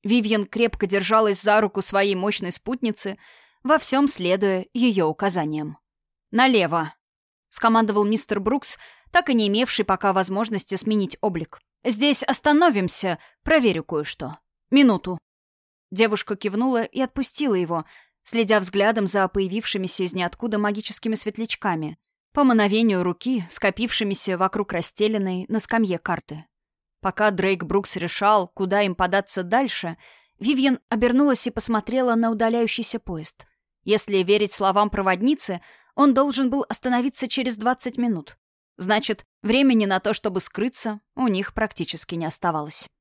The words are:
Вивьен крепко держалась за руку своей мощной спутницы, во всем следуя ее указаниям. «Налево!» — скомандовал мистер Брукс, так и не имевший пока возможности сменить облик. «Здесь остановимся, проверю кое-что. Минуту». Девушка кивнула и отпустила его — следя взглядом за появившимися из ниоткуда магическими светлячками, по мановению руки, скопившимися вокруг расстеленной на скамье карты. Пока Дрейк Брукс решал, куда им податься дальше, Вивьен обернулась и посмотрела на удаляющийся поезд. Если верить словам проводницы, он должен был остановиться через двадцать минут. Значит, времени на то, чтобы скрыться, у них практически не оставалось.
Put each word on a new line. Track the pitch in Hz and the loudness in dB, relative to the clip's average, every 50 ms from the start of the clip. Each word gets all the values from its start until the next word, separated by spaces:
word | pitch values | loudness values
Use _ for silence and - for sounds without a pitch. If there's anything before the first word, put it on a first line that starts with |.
Вивьен | _ 202 226 247 214 208 220 214 202 | _ 4 2 2 4 2 0 0 -2
крепко | - - 220 233 233 - - - | -4 0 0 0 0 0 -2 -4
держалась | 190 196 202 190 175 220 220 220 208 196 - | -2 0 -2 0 2 2 4 4 2 0 2
за | - 214 208 214 | 2 4 4 4
руку | 214 202 _ 196 | 2 2 _ -2
своей | 185 - 196 196 196 202 196 | -4 0 0 2 2 2 0
мощной | 185 185 208 202 - 196 180 | 0 0 -2 -2 -2 -4 -4
спутницы, | - - _ - 262 254 - 226 214 - - 196 196 _ _ - - _ _ _ _ _ | -6 -6 _ -8 -6 -2 -2 -4 -4 -4 -6 -8 -8 _ _ -20 -20 _ _ _ _ _
во | _ 254 302 | _ 0 0
всем | - - - 262 269 285 277 | 2 4 2 2 4 4 2
следуя | - - 180 175 185 190 202 196 190 185 185 _ | 2 0 0 0 2 2 2 0 0 0 -4 _
ее | _ 240 240 247 208 190 165 156 | _ 0 2 2 2 2 0 0
указаниям. | 156 - 196 202 175 180 156 156 151 151 151 156 151 _ _ _ _ _ _ _ _ _ _ _ | 0 0 -2 -2 0 -2 -2 -2 -4 -6 -6 -8 -10 _ _ _ _ _ _ _ _ _ _ _
«Налево!» — | - 226 254 262 247 214 180 156 165 165 160 156 - _ _ _ _ _ _ _ _ _ _ _ | 0 2 2 4 4 2 2 2 0 -2 -2 -4 -8 _ _ _ _ _ _ _ _ _ _ _
скомандовал | - - - 226 226 226 226 208 202 208 208 | -8 -2 0 2 4 4 2 2 2 0 2
мистер | 208 220 214 - - 214 208 | 2 2 0 0 -2 -2 -4
Брукс, | 190 220 262 277 - - - - - - - _ _ _ | -2 -2 -2 0 -2 -2 -4 -4 -8 -20 -20 _ _ _
так | - 349 349 - | 0 0 2 2
и | 262 | 0
не | 233 214 202 | 2 2 2
имевший | 202 220 254 - - - 202 | 0 0 0 0 -2 -4 0
пока | - 190 185 - 196 190 | -2 -2 0 0 0 0
возможности | 190 190 185 190 202 226 220 226 190 - - 196 | 0 0 0 -2 -4 -4 -2 -2 -4 -4 -2 -4
сменить | 185 - 214 214 208 196 175 - _ | -2 0 0 0 0 0 -2 -4 _
облик. | - 214 175 165 160 _ - - _ _ _ _ _ | -4 -4 -4 -4 -8 _ -14 -20 _ _ _ _ _
«Здесь | 247 226 208 269 294 285 - | -2 0 2 2 4 4 4
остановимся, | 254 - 262 - - 302 294 294 349 339 247 202 190 170 - - - 190 165 - - - _ _ | 4 4 2 2 4 4 4 6 4 4 4 2 0 2 0 0 0 0 -4 -6 -8 -20 _ _
проверю | _ - 320 311 247 220 175 160 160 | _ 2 2 4 4 4 2 0 -4
кое-что. | - 170 151 151 - - _ 156 - 156 - _ _ _ _ _ _ | -4 -4 -4 -4 -6 -8 _ -10 -12 -12 -14 _ _ _ _ _ _
Минуту». | - 277 285 247 208 180 - 180 180 165 _ _ _ _ _ _ _ _ _ _ _ _ _ _ | 4 6 6 6 4 2 -2 -6 -10 -10 _ _ _ _ _ _ _ _ _ _ _ _ _ _
Девушка | 190 185 226 220 208 202 - - 208 | 0 0 2 2 2 -2 -4 -6 -8
кивнула | 196 - 208 190 214 247 262 254 233 226 | -6 -6 -6 -2 -2 -2 0 0 -2 -2
и | - _ 254 | -4 _ -6
отпустила | 262 247 _ 269 262 - - - 294 269 208 | -6 -4 _ -4 -4 -4 -2 -2 -2 0 0
его — | 180 180 160 170 165 156 _ - - _ _ _ _ _ | 0 0 -2 -4 -6 -6 _ -20 -20 _ _ _ _ _
следя | - - 233 226 190 220 208 | -6 -2 -2 2 2 2 2
взглядом | 190 180 - 196 196 220 226 226 202 | 2 0 0 2 2 2 2 0 -2
за | 185 - 202 190 180 | 0 0 0 0 0
появившимися | _ 202 190 185 185 226 214 - - 202 185 180 - - 185 | _ -4 -4 -2 -4 -6 -6 -4 -4 -4 -2 -2 -2 -2 -2
из | 175 156 | -4 -2
ниоткуда | 185 180 175 - _ - 240 214 214 | -4 -4 -4 -6 _ -6 -4 -2 0
магическими | 208 208 202 208 214 - - - - 226 220 | 0 -2 -2 -4 -6 -6 -8 -4 -4 -4 -4
светлячками, | 208 - 214 208 - 226 226 - - - 202 175 160 156 151 160 _ _ _ _ _ _ _ | -2 -4 -6 -6 -6 -6 -6 -6 -4 -2 -4 -2 -2 -4 -8 -10 _ _ _ _ _ _ _
по | _ 294 | _ 2
мановению | 285 262 240 220 208 202 202 220 233 226 196 180 | 4 4 4 4 4 4 2 2 2 2 2 2
руки, | 180 180 175 _ - 247 262 233 175 170 | 0 -2 -4 _ -4 -4 -4 -4 -4 -4
скопившимися | - - - 202 185 - 233 233 - - 220 202 196 - - 196 185 | -6 -2 -2 -2 0 0 -4 -4 -2 -2 -2 -2 -2 -2 -2 -2 0
вокруг | 170 185 190 - 208 202 - | 0 -2 -2 0 -2 -4 -2
расстеленной | 196 170 175 - - - 208 214 220 208 196 190 180 180 185 - | -4 -4 -4 -4 -2 0 -2 0 0 0 -2 -2 -4 -4 -6 -4
на | 208 226 | -4 -4
скамье | - - - 226 226 190 180 165 | -2 0 0 0 0 0 -2 -4
карты. | _ - 175 156 _ - 147 156 160 _ _ _ _ _ _ _ _ _ _ _ | _ -6 -6 -6 _ -12 -16 -16 -16 _ _ _ _ _ _ _ _ _ _ _
Пока | - 190 - - 214 214 | -6 -6 -2 2 2 2
Дрейк | 196 170 185 190 196 175 175 | 2 2 0 0 0 0 -2
Брукс | 151 175 202 196 - - | 0 0 0 0 0 -4
решал, | 185 170 170 - - 202 202 214 208 180 180 | -2 -4 -6 -4 0 2 4 4 4 2 -2
куда | _ - 190 185 196 202 | _ -6 -4 0 2 2
им | 208 196 180 | 2 0 0
податься | - 185 180 180 196 196 - - 190 | -2 -2 0 0 0 0 -2 -6 -6
дальше, | 180 175 208 247 277 247 - - - 170 165 _ - - _ _ _ _ _ _ | -2 0 0 0 0 0 -4 -6 -8 -8 -10 _ -18 -20 _ _ _ _ _ _
Вивьен | 196 240 294 262 262 277 254 - _ _ | -2 0 2 2 2 2 2 0 _ _
обернулась | 240 220 240 240 240 262 294 285 254 - - | -2 0 2 2 4 4 4 4 4 2 0
и | 247 | -2
посмотрела | - 226 - - 226 214 - - 233 262 254 247 233 | -2 -4 -2 -2 -2 -2 -2 -2 -2 0 0 2 2
на | 226 226 226 | 2 2 0
удаляющийся | 226 214 226 226 226 233 233 220 - - 226 - - 226 | 0 0 0 0 2 0 0 0 -2 -2 -2 -4 -4 -4
поезд. | _ - 180 160 151 - - _ - _ _ _ _ _ _ _ _ | _ -8 -10 -8 -8 -10 -10 _ -20 _ _ _ _ _ _ _ _
Если | 190 208 214 214 - 202 190 | 0 0 0 2 2 0 0
верить | 185 175 202 208 208 196 | 2 4 2 2 2 0
словам | - - 202 190 185 202 208 208 | 0 0 0 2 4 2 2 0
проводницы, | - - 190 190 185 180 208 262 302 - - - 185 175 _ - - _ _ _ _ | 0 -2 0 0 0 2 2 0 0 0 -2 -4 -4 -8 _ -16 -20 _ _ _ _
он | - 285 285 247 | 2 4 4 6
должен | 262 277 285 262 262 269 247 | 4 2 2 0 0 0 0
был | 233 285 - _ | 0 -2 -4 _
остановиться | - - - 254 247 240 247 277 - - 262 - | -6 -6 -2 0 0 0 0 -2 -4 -4 -6 -4
через | - 277 254 254 233 | -4 -4 -2 -4 -4
двадцать | 208 214 247 254 247 - 247 240 - | -2 -2 -2 -2 -2 -4 -6 -4 -2
минут. | 240 240 208 165 147 - - _ _ _ _ _ _ _ _ - | -2 -2 -2 -4 -6 -12 -20 _ _ _ _ _ _ _ _ -8
Значит, | 180 185 214 220 - - 214 - - _ _ _ | -2 0 0 0 0 -2 -6 -6 -8 _ _ _
времени | - 208 240 262 277 269 247 220 208 | -2 0 2 4 4 4 4 4 2
на | 196 190 190 | 2 0 -2
то, | _ 208 | _ -2
чтобы | 220 - - 214 180 185 | -4 -2 -4 -4 -4 -2
скрыться, | - - _ - 208 254 - - - 226 208 208 _ _ _ | -4 -4 _ -4 -6 -4 -4 -4 -4 -4 -6 -10 _ _ _
у | - 262 233 | -2 0 0
них | 196 185 202 - - | 0 -2 -4 -6 -4
практически | - 220 208 - - 170 - - 160 - - 175 | -4 -4 -4 -4 -8 -6 -6 -6 -8 -6 -6 -6
не | 165 160 | -6 -6
оставалось. | 160 - - - 185 160 156 147 151 156 - - - _ _ | -6 -6 -4 -4 -2 -2 -2 -4 -4 -4 -6 -6 -6 _ _